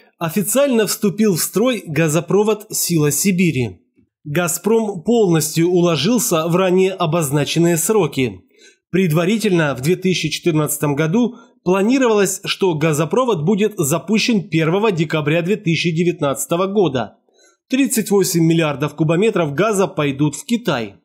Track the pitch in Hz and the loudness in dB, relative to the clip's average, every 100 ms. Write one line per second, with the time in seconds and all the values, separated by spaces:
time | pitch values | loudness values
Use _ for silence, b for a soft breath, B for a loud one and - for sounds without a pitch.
0 | b b 165 202 - 254 285 233 208 - | b b -6 -4 -2 0 2 2 0 0
1 | 208 202 220 165 - 180 247 220 170 147 | -2 2 2 0 -2 -2 0 -2 -4 -2
2 | 165 160 165 190 214 214 - - - 170 | 0 0 0 0 2 -2 -4 -6 -2 0
3 | 147 143 202 180 180 127 113 92 _ _ | 0 0 0 2 0 0 -4 -6 _ _
4 | _ _ 151 147 175 - 208 226 214 190 | _ _ -6 -4 -2 -2 0 0 0 -4
5 | 202 233 196 165 - 160 170 180 175 156 | 0 2 4 2 0 0 2 2 2 2
6 | 165 240 - 160 165 170 190 180 190 190 | 0 0 0 0 0 0 2 2 2 0
7 | 170 170 156 147 135 156 170 165 - 220 | -2 0 0 0 0 2 2 2 0 0
8 | 156 135 120 95 - b b b b 175 | 0 0 -4 -4 -16 b b b b -2
9 | 185 156 170 226 214 175 147 127 143 180 | 0 0 0 0 0 2 0 -2 -2 0
10 | 185 175 156 - 175 156 147 - 151 143 | 0 -2 -2 -4 0 0 0 -2 -2 0
11 | 160 214 240 B B B 175 196 208 277 | 0 0 0 B B B -2 0 2 2
12 | 247 208 190 - 147 - 190 156 160 147 | 2 2 0 -2 -8 -2 -2 0 0 0
13 | 160 214 254 202 151 202 208 - 139 165 | 0 0 0 0 0 0 0 -2 -2 -2
14 | 175 220 - 214 156 160 156 190 226 165 | 0 0 2 0 0 0 0 2 0 0
15 | 160 156 147 165 170 214 170 160 170 160 | -2 -2 0 0 0 -2 0 -2 0 0
16 | 175 160 143 127 - 170 196 208 170 131 | 0 0 -2 -2 -2 -2 0 0 0 0
17 | 104 - _ b b b - 254 269 - | -6 -10 _ b b b -4 -2 0 -2
18 | - 202 180 170 165 165 156 131 147 - | 0 0 2 2 2 2 0 -2 -4 -2
19 | 160 165 220 196 156 139 214 196 185 - | 0 2 2 0 0 0 0 0 0 -2
20 | 147 131 151 151 - 233 233 131 107 90 | -2 0 -2 -2 -4 -4 -2 -4 -4 -12